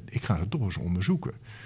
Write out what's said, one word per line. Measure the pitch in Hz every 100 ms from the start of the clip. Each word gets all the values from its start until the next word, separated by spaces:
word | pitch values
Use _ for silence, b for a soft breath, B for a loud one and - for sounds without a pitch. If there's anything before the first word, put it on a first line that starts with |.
| -
ik | -
ga | - 90
het | 90
toch | 160
eens | 104 -
onderzoeken. | 85 87 101 180 - - - B